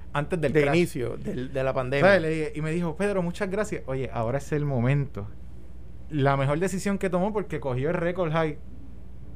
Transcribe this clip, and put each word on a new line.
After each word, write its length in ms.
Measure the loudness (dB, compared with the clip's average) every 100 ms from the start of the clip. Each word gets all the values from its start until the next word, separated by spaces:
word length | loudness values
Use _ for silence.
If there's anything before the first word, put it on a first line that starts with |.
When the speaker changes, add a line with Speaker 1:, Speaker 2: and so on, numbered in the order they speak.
| -4
Speaker 1:
antes 280 | -2 0 0
del 120 | 4
Speaker 2:
De 100 | 4
Speaker 1:
crash. 140 | 6 4
Speaker 2:
inicio 400 | 4 0 -4 -4
del, 360 | -4 -4 -4
de 120 | 0
la 80 | 0
pandemia. 320 | 0 2 6 8
Speaker 1:
¿Sabes? 160 | 6
Le 60 | 4
dije, 240 | 0 -2
y 60 | -2
me 100 | -2
dijo, 240 | 0 -2 0
"Pedro, 260 | 0 0
muchas 260 | -2 -2 -2
gracias". 320 | -2 -2 -4 -4
Oye, 240 | -4 -2
ahora 260 | -2 0 -2
es 140 | -2
el 120 | -2 0
momento. 600 | 2 4 4 0 -6 -8 -10 -10 -10 -10 -10 -10 -10 -4
La 260 | 0 2 4
mejor 220 | 2 2
decisión 400 | 0 0 -2 0
que 100 | 0
tomó 240 | 0 0
porque 280 | 0 -2 -4
cogió 300 | -2 0 0
el 40 |
record 380 | 0 0 0 0
high 260 | 2 0 -2 -10 -12 -12 -12 -12 -12 -12